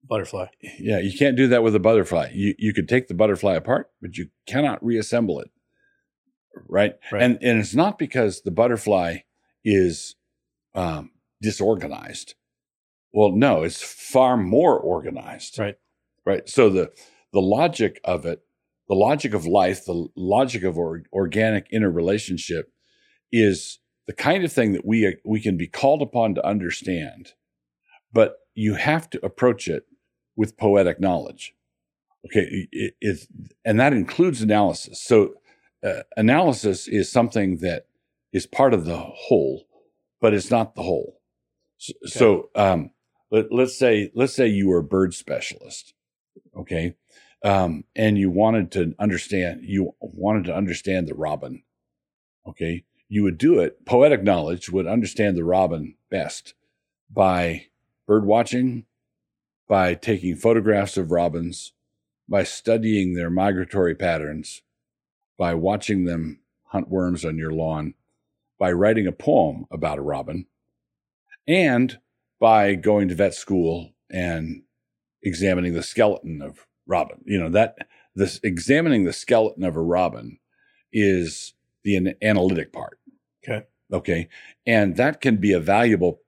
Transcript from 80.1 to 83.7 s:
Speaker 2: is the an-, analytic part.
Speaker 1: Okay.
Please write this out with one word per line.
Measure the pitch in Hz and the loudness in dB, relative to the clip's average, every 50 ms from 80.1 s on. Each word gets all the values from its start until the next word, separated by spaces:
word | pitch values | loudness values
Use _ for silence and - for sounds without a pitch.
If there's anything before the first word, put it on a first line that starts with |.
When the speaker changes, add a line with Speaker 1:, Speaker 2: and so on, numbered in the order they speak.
| 60 57 57 58 - _ _ _ _ _ _ _ _ _ _ _ - | -4 -8 -16 -16 -18 _ _ _ _ _ _ _ _ _ _ _ -2
Speaker 2:
is | 110 104 98 95 90 87 80 - - - - _ _ _ _ _ _ _ | 2 2 4 2 2 0 -4 -8 -12 -16 -18 _ _ _ _ _ _ _
the | 101 101 | 0 0
an-, | 92 92 95 - _ | 2 0 -2 -4 _
analytic | 104 107 107 98 90 95 95 82 - - | 0 2 2 4 2 2 2 0 -4 -8
part. | - - - - - _ _ - _ _ _ _ _ _ _ | -12 -14 -14 -14 -16 _ _ -20 _ _ _ _ _ _ _
Speaker 1:
Okay. | - 117 107 - _ | -8 -8 -8 -8 _